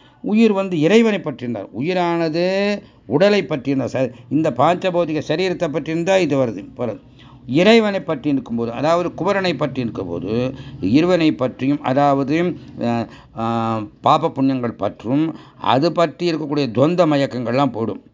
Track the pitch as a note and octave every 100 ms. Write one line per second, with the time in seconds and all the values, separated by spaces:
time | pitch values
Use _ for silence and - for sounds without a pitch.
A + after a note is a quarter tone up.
0 | _ _ - G#3+ A3+ G3 G3 F3 D#3 A3
1 | A3+ G3 D#3+ B2+ B2 G#2+ F#2+ G2 D3+ F3+
2 | F3 E3+ E3 D#3+ F3+ F#3+ G3+ G3+ - -
3 | - C3+ G3+ G#3 - D3+ C3+ C3+ A#2 B2
4 | B2+ - - C#3+ D#3+ A#2+ D3 F3+ F#3 F3
5 | D#3+ D#3 - D#3 F#3 D#3+ E3 D3+ D3 E3
6 | E3+ F#3+ E3 C#3 B2 G2 G2+ - A#2+ G2
7 | - - - - - C3 F#3+ A#3 G#3+ G3
8 | D#3 D3+ D3 C#3 G#2+ A#2 A#2 A#2 D3 E3+
9 | E3+ - E3+ G3 F#3 D3 D3 C3 A#2 G2+
10 | F#2 E2+ F2+ A2+ B2+ C3+ - - F#2 C3
11 | F3 F3+ D#3 - B2+ - C3 C#3+ B2+ C3
12 | C#3+ C#3 C3+ D#3+ F3+ D#3 - - A#2+ A#2
13 | A2 - - - A2+ A#2 A2+ A2+ G#2 -
14 | C3 D3 D#3 C3+ C3+ C3+ A#2+ - G2 -
15 | G#2+ C#3 D#3+ - - - - B2+ E3 E3
16 | E3 C3 F3 D3+ D3+ D3 C3+ A2 D3 F3
17 | D#3+ C#3+ C3+ B2+ A#2 B2 C#3 G#2+ A2 F#2+
18 | -